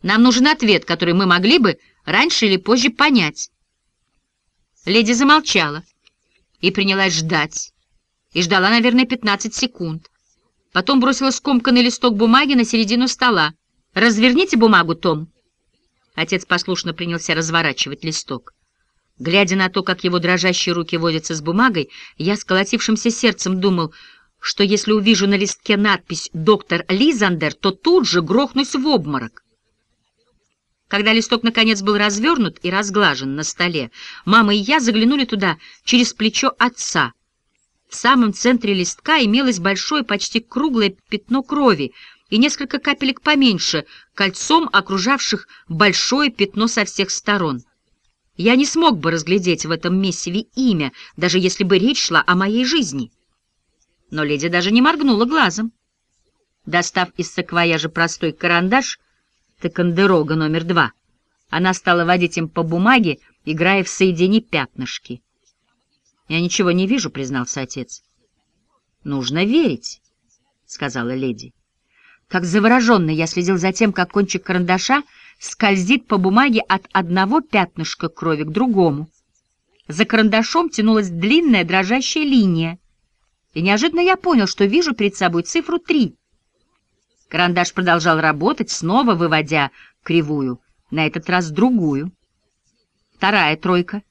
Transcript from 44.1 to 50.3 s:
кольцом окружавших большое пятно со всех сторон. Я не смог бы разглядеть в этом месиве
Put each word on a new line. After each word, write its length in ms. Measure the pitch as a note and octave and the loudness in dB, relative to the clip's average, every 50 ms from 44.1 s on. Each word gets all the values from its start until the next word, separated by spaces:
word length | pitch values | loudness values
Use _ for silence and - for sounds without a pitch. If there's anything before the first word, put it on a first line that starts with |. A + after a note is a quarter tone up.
| _ | _
кольцом 520 | - G3+ G3 F#3+ - - - D4+ E4+ E4 B3 - | -2 -2 -2 -2 -6 -4 0 0 0 0 2 0
окружавших 720 | - - - G3 F#3+ F3+ A#3 C#4 C4+ - - - - - _ - - _ _ | 0 0 0 -4 -4 0 0 -2 -2 -2 -4 -4 -6 -6 _ -20 -20 _ _
большое 640 | E3 D#3 G#3 G3+ F3+ - - - B3 C#4 D4 C#4+ | 0 2 2 2 2 0 -2 -2 0 0 0 -2
пятно 360 | A3+ - G3+ G3 - G3+ A3 A3+ | 0 -2 -4 -2 0 -2 -2 -2
со 180 | - A#3 G#3 | 0 -2 -4
всех 260 | G3 - - G3 F#3+ | -4 -2 -4 -4 -4
сторон. 500 | - - _ - G3+ G3+ F3+ D#3 C3+ A#2+ A#2+ _ _ _ _ _ _ _ _ _ _ _ _ _ _ | -4 -8 _ -2 -2 0 0 -2 -4 -6 -10 _ _ _ _ _ _ _ _ _ _ _ _ _ _
Я 200 | - E3+ A3 B3 | -2 0 2 4
не 100 | B3+ C#4+ | 4 2
смог 320 | C#4 - D#4+ E4+ D#4+ A#3+ E3 | 0 0 2 2 2 0 2
бы 140 | D#3 E3 | -2 -2
разглядеть 560 | E3 E3 D3 D#3+ F#3 G#3 F3 F3+ E3+ D#3+ - D#3 | -2 -2 -2 0 -2 0 2 0 -2 -2 -2 -6
в 20 | |
этом 320 | E3 D#3+ - F3 F3+ F#3+ | -6 -4 -2 -2 -2 0
месиве 460 | G3 F#3+ E3+ - - F3+ | 0 -2 -4 -6 -8 -6